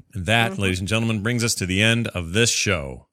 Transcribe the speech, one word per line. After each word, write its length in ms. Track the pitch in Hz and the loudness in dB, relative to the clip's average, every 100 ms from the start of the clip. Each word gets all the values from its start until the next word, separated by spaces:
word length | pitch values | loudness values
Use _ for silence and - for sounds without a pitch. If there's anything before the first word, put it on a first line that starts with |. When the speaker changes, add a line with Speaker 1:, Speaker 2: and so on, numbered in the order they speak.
| - | -10
Speaker 1:
And 120 | - 85 | -6 0
that, 260 | 113 113 | 2 2
Speaker 2:
Mm-hmm. 80 | - | 0
Speaker 1:
ladies 180 | 98 92 | 0 0
and 80 | 98 | 0
gentlemen, 360 | 113 113 110 | 0 0 0
brings 200 | 101 123 | -2 0
us 120 | 117 - | 0 -2
to 100 | 92 | -2
the 160 | 95 | 2
end 260 | 110 117 113 | 4 2 0
of 240 | - 82 | -4 -2
this 160 | 92 117 | 2 2
show. 560 | - 107 90 69 64 - | 2 0 0 -2 -10 -16